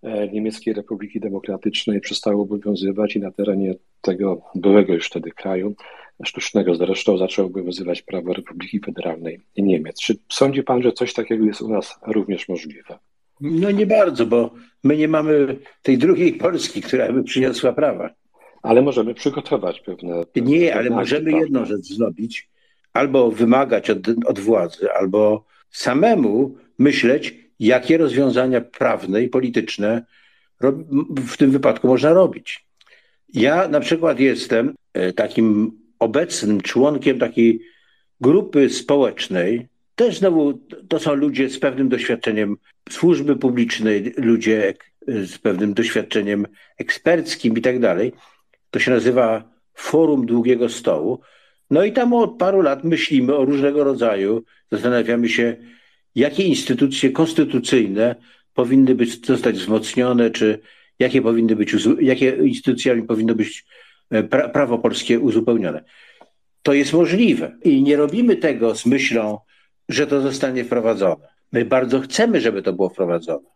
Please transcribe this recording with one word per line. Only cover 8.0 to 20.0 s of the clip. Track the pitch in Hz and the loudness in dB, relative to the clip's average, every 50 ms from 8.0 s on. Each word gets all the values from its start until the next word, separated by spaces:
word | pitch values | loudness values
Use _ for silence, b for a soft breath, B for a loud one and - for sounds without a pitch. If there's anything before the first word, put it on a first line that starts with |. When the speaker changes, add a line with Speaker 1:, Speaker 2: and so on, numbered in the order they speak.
| - | -8
Speaker 1:
prawo | - - 92 85 90 90 | -10 -8 -8 -4 -4 -6
Republiki | 87 - - - 85 90 92 - 101 | -6 -6 -14 -16 -16 -14 -8 -8 -8
Federalnej | 101 - 85 - - 90 82 80 82 82 78 - _ _ _ | -8 -8 -10 -8 -8 -8 -8 -8 -10 -12 -12 -12 _ _ _
Niemiec. | - 101 98 92 80 78 80 - - | 0 2 2 2 2 0 -6 -12 -10
Czy | - - 113 - _ _ | -2 -4 -4 -4 _ _
sądzi | - - 135 139 139 139 131 | 0 2 2 2 2 -2 -2
pan, | - 127 123 123 | 0 0 2 2
że | 123 113 | 0 0
coś | - 123 120 - | 0 -6 -6 -4
takiego | - 113 - 117 110 110 | -8 -4 -4 -2 0 0
jest | 107 101 - 113 | 0 0 -2 -6
u | 110 | -4
nas | 110 101 92 - - _ - | -4 -4 -4 -6 -14 _ -8
również | - 107 110 95 - 101 87 - - | -4 -2 -2 -2 -2 -4 -6 -6 -8
możliwe? | 92 82 - 78 71 - _ - - - _ _ _ _ _ _ _ _ | -8 -8 -8 -12 -20 -20 _ -20 -20 -20 _ _ _ _ _ _ _ _
Speaker 2:
No | 139 147 165 160 180 202 | -6 -4 -2 0 0 0
nie | 202 202 214 | 2 2 2
bardzo, | 190 214 220 202 180 143 113 117 | 2 2 2 2 0 -2 -2 -2
bo | 104 113 120 117 - B B B B B B _ | 0 2 0 0 0 B B B B B B _
my | 135 147 | 0 2
nie | 156 151 156 | 2 2 0
mamy | 156 156 151 156 151 147 143 135 135 135 b b b b _ | 0 0 2 2 2 2 2 0 -2 -8 b b b b _
tej | - 135 123 | 0 2 2
drugiej | 123 170 185 - 180 165 - | 4 2 2 4 2 0 0
Polski, | - - - 175 156 - - - - - | 0 -2 -2 -2 -2 -6 -6 -10 -10 -8
która | - - 127 123 - 120 | -4 -2 -2 -2 0 0
by | 131 131 | -2 -2
przyniosła | - - 131 131 131 120 - - 127 120 | -2 -2 -2 0 0 -2 0 -2 -2 0
prawa. | - 151 143 117 85 - - _ _ _ _ _ b b b b b b | 2 0 -2 -2 -2 -8 -12 _ _ _ _ _ b b b b b b
Speaker 1:
Ale | - 113 120 135 | 4 6 6 6
możemy | 143 131 123 110 113 117 | 4 2 0 -2 -2 -4
przygotować | - - 147 131 147 139 - 151 127 98 90 85 - | -4 -4 -4 -4 -4 -6 -4 -4 -4 -2 -4 -8 -8
pewne, | _ - 92 85 | _ -14 -14 -12